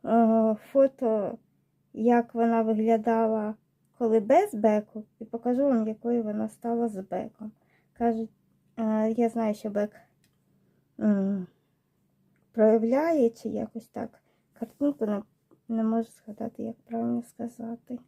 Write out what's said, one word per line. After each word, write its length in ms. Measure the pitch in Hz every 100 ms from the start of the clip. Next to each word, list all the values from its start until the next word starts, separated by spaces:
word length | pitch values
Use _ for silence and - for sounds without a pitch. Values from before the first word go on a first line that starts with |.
е, 520 | - 233 226 226 220 214 -
фото, 640 | 277 269 - 240 220 190 233 _ _ _ _ _
як 420 | - 220 240 233
вона 280 | 233 233 233
виглядала, 920 | 220 220 220 226 220 226 226 220 214 214 _ _ _ _
коли 220 | 233 226
без 340 | 208 294 415
беку, 500 | 220 220 214 208 220 214 _
і 60 |
покажу 380 | 220 233 240 247
вам, 260 | 277 240 220
якою 340 | 220 233 240
вона 260 | 214 214 220
стала 400 | - 233 233 233
з 140 | 196
беком. 500 | 190 185 220 _ 214 - _ _ _
Кажуть, 380 | _ 233 226 226 _ _ _ _ -
е, 340 | 220 220 220
я 180 | 226 233
знаю, 260 | 233 220
що 160 | 214 220
бек, 260 | 202 208 - _ _ _ _ _ _ _ _ _ -
м, 460 | 214 202 196 196 180 _ _ _ _ _ _ _ _ _ _
проявляє, 760 | - 214 226 226 262 320 320 233
чи 180 | - 220
якось 400 | 208 220 226 -
так. 340 | - - _ _ _ _
Картинку 540 | _ 233 _ 285 277 214
не, 160 | 202 - _ _ _ _
не 160 | 226
можу 260 | 220 226 226
згадати, 520 | - - 208 220 -
як 140 | 220 233
правильно 420 | _ 233 233 240
сказати. 760 | 233 _ 233 - 226 233 _ 247